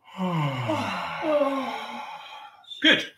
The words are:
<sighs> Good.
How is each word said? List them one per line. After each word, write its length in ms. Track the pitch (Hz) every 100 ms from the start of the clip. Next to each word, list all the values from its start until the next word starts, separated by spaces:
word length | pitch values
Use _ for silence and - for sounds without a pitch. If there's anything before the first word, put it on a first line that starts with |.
| - -
<sighs> 2250 | 185 170 147 131 120 302 - - - - 320 294 277 269 247 226 - 233 - - - - - - - -
Good. 220 | 311 277 -